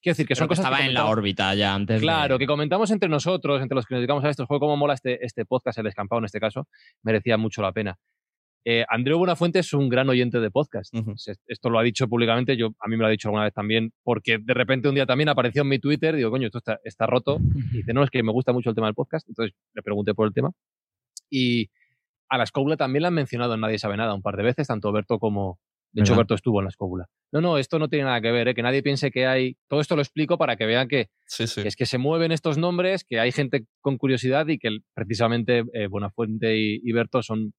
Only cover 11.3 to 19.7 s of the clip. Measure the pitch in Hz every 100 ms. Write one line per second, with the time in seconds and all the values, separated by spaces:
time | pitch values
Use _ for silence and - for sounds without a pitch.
11.3 | 104 _ 110 123 113 117 104 127 117 117
12.3 | 117 127 127 113 110 104 113 110 110 110
13.3 | 107 107 104 104 110 113 _ - 113 -
14.3 | 113 110 123 127 131 143 139 131 127 151
15.3 | 131 120 139 139 135 143 151 160 156 113
16.3 | 123 117 117 - 107 - - 110 123 127
17.3 | 151 - 147 117 117 - 120 139 127 110
18.3 | 113 127 123 120 110 110 104 139 160 -
19.3 | - 110 - _